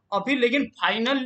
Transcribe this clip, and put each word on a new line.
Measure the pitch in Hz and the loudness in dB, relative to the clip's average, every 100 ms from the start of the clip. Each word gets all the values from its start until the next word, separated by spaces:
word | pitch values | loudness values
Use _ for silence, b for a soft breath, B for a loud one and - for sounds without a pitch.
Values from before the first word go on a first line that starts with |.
| _ | _
अभी | 202 220 269 | -4 -2 0
लेकिन | 240 285 | 2 0
final | - - 180 214 240 277 | -2 -2 0 0 0 -2